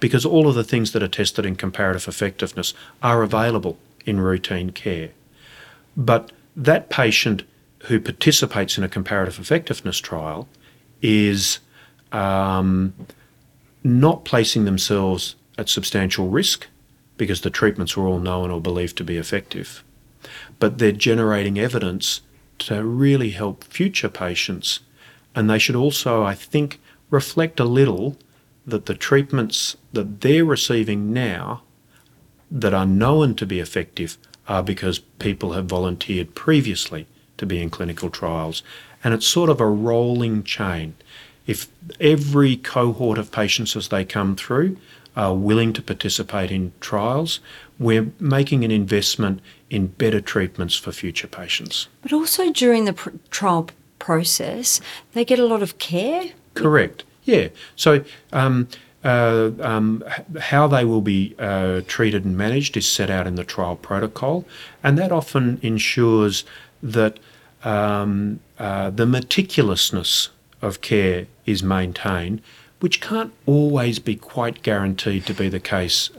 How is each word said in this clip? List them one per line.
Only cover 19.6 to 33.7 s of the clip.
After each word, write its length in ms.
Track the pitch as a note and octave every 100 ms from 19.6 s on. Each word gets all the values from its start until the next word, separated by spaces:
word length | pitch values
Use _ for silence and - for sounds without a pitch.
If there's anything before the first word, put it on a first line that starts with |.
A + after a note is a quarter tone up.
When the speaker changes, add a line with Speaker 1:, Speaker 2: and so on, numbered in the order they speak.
| F#2+ - - _ _ _ - - - -
Speaker 1:
But 200 | G#2+ B2+
they're 140 | A2
generating 680 | G#2 A#2+ A2+ A2 G#2 G2+ G2+
evidence 640 | A#2+ A#2+ G2 F2+ - - - _ _ -
to 220 | - G#2
really 480 | A2+ B2 C#3 C#3 A2+
help 320 | F#2+ G#2 F#2
future 460 | - - F#3 - G#2
patients. 720 | - F2+ F2 - F2+ - - - _ - - _
And 160 | - G#2+
they 80 | A2
should 180 | - B2
also, 480 | C#3+ C#3+ C3 A2+
I 100 | G2+
think, 460 | G2 - D3+ C#3+ - _ _ _
reflect 500 | C#3+ - - D#3+ -
a 60 | A#2+
little 500 | B2+ C3+ F#2 B2+ C#3 _ _ _ _ -
that 200 | A2 -
the 80 |
treatments 840 | - - C#3 C#3 C3+ A2 - - - _
that 300 | A2 G#2 G2+
they're 220 | B2+ D#3
receiving 680 | E3 C3 - A#2+ A2 G2+ G#2
now 500 | B2 A#2+ F2 F#2 B2 _ _ _ _ _ _ _ _ -
that 220 | C3+ A2
are 140 | F#2+ F#2+
known 480 | G2 A#2+ D#3 C#3+
to 100 | G2+
be 160 | G2 F#2
effective 560 | E2+